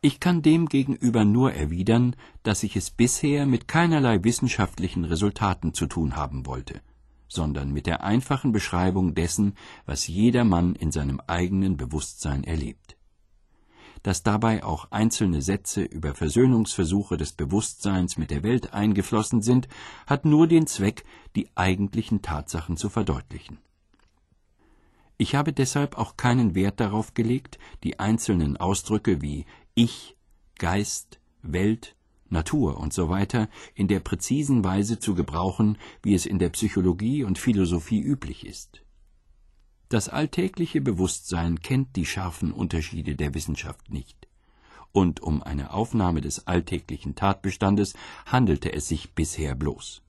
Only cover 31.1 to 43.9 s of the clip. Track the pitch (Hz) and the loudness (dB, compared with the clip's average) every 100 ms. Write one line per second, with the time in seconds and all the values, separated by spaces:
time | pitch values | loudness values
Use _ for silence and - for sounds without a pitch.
31.1 | - _ _ 80 82 101 113 - _ _ | -20 _ _ -6 0 0 0 -6 _ _
32.1 | _ _ 85 80 151 104 67 76 - 82 | _ _ -2 0 2 0 0 -4 -2 0
33.1 | 92 98 120 110 - - - 98 98 - | 0 0 0 -2 -6 -20 -4 0 0 -2
34.1 | 98 - 135 143 127 95 95 101 113 - | -6 -2 -2 2 2 2 0 0 -2 -2
35.1 | 90 78 80 92 - 107 104 - - - | -2 -2 -2 -2 2 0 0 -8 -8 0
36.1 | 95 - 95 87 - 107 - 90 87 107 | 0 2 0 0 0 -2 2 2 2 0
37.1 | 143 117 92 - 104 90 87 - 107 - | -2 -2 -2 2 2 2 0 0 -2 0
38.1 | 139 - - - - - - _ _ _ | -4 -4 -12 -14 -16 -20 -20 _ _ _
39.1 | _ _ _ _ _ _ _ _ 117 - | _ _ _ _ _ _ _ _ -2 -2
40.1 | 135 151 - 185 - 165 - 135 90 92 | -4 -4 -2 -4 -2 -4 -2 -2 0 0
41.1 | - - 87 85 82 - 131 131 - 80 | -2 -6 -2 -2 -2 -2 -2 0 -2 -4
42.1 | - 92 - 85 - 87 82 78 85 78 | -4 -6 -4 -6 -2 -2 -2 -4 -6 -6
43.1 | 69 76 73 76 71 78 71 - | -4 -4 -4 -6 -6 -8 -14 -12